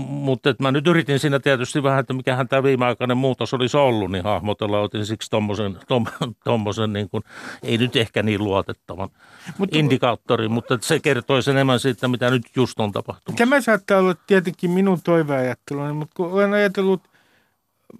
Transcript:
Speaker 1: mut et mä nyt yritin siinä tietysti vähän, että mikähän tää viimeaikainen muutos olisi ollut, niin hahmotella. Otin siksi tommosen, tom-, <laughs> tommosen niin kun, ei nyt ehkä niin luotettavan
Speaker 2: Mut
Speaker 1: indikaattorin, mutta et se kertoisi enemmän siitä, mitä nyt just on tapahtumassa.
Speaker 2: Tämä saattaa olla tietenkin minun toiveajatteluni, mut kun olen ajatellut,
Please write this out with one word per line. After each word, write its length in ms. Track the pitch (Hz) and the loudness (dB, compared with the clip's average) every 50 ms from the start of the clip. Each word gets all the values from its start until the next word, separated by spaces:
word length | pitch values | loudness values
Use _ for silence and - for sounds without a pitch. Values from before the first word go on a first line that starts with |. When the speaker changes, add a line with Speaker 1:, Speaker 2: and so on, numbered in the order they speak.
| 135 135 | -10 -8
Speaker 1:
mut 360 | 143 143 143 135 131 - - | -8 -4 -2 -2 -2 0 0
et 140 | 143 123 - | -2 0 0
mä 120 | 135 135 | 0 0
nyt 160 | 135 151 143 | 0 2 2
yritin 320 | 175 170 139 113 135 143 127 | 4 2 2 2 0 0 0
siinä 200 | 151 151 139 139 | 0 0 0 0
tietysti 440 | - 147 135 117 127 - - 151 139 | 2 0 0 0 -2 -4 -4 0 0
vähän, 160 | 139 135 135 | 2 2 0
että 140 | 123 - 131 | 0 -2 -4
mikähän 340 | 131 123 135 127 127 131 | -4 -2 -2 -2 -2 -2
tää 160 | - 139 135 127 | 0 0 2 2
viimeaikainen 540 | 139 135 123 123 123 117 - 123 123 123 | 2 2 2 2 0 0 -2 -2 0 0
muutos 360 | 127 135 135 123 - 117 - 139 | 2 2 0 0 -2 -4 -4 -2
olisi 240 | 120 127 117 - | -2 -2 0 2
ollut, 340 | 147 139 127 117 107 98 87 | 4 4 4 2 0 -2 -2
niin 120 | 98 92 87 | -4 -4 -2
hahmotella. 560 | 104 104 - 101 104 101 - 107 104 104 104 | -2 -2 -2 -2 -4 -4 -4 -2 -2 -2 -2
Otin 260 | 104 101 - 107 107 | -2 -2 -4 -6 -6
siksi 240 | 104 110 - - - | -6 -6 -8 -6 -4
tommosen, 480 | 120 110 107 104 101 98 104 98 90 - - | -2 -2 -2 -2 -4 -4 -4 -6 -6 -8 -4
tom-, 180 | - 131 120 113 - - - 151 120 101 | -2 0 0 0 -2 -6 -8 -8 -8 -8
<laughs> 80 | _ - | _ -2
tommosen 500 | 123 120 113 104 104 92 110 110 107 101 | -2 -2 0 -2 -4 -4 -2 -4 -4 -2
niin 160 | 101 104 - | -4 -6 -6
kun, 120 | - 107 - - - - - - - - - | -8 -10 -10 -10 -18 -18 -16 -16 -16 -10 -4
ei 140 | 120 120 | -2 0
nyt 180 | 110 123 123 - | 0 0 2 2
ehkä 280 | 127 113 - - 117 104 | 0 0 0 -2 -2 0
niin 200 | 110 104 95 107 | 0 0 0 0
luotettavan 680 | 101 95 95 90 - - _ _ - 85 90 98 - _ _ - - - - - 180 - | 0 0 0 0 -2 -10 _ _ -14 -10 -10 -10 -10 _ _ -20 -20 -20 -20 -18 -14 -6
Speaker 2:
Mut 180 | - 202 196 151 | -6 -4 0 0
Speaker 1:
indikaattorin, 760 | 156 151 135 131 120 135 123 110 - _ - 120 113 110 110 | 2 2 2 2 2 2 0 0 -2 _ 0 0 0 0 -2
mutta 220 | 117 120 - - 131 | -2 -4 -2 -2 -4
et 100 | 110 - | -4 0
se 160 | - 160 135 | -2 -2 0
kertoisi 520 | - 151 135 120 - - 139 127 113 139 | 2 0 0 0 0 0 0 2 2 2
enemmän 280 | 135 135 135 135 127 117 | 2 2 4 2 2 2
siitä, 280 | - 135 - - 131 | 0 -2 -2 -2 -2
mitä 220 | 123 123 110 127 123 | -2 -2 0 0 0
nyt 140 | 131 123 113 - - | 0 0 -2 -2 0
just 240 | 131 123 - - - | 0 0 0 0 -4
on 120 | 110 104 | -4 -2
tapahtumassa. 540 | 95 113 - - - - - - - - 233 | -4 -6 -6 -8 -12 -12 -12 -10 0 0 2
Speaker 2:
Tämä 160 | 254 285 277 | 4 4 2
saattaa 380 | 226 233 214 196 - - 202 190 | 4 2 0 0 2 2 4 4
olla 160 | 185 185 170 - _ | 4 2 0 -2 _
tietenkin 440 | - 196 190 170 185 151 - 180 175 | 2 2 4 2 0 -6 -4 -2 0
minun 300 | 180 190 196 196 185 143 | 2 2 4 2 2 0
toiveajatteluni, 920 | - 175 170 165 156 143 139 131 127 127 117 _ - - 143 143 143 147 147 | 2 2 2 2 2 2 0 0 0 -2 -4 _ -8 -10 -8 -6 -6 -4 -6
mut 160 | 151 147 - - | -6 -8 -8 -6
kun 180 | - 175 170 | -6 -6 -2
olen 220 | 185 196 202 202 208 | 0 0 2 2 2
ajatellut, 480 | 208 208 202 196 202 190 190 190 185 _ _ _ _ _ _ _ _ _ _ _ _ _ _ _ _ _ _ - | 2 0 0 0 0 0 2 0 0 _ _ _ _ _ _ _ _ _ _ _ _ _ _ _ _ _ _ -20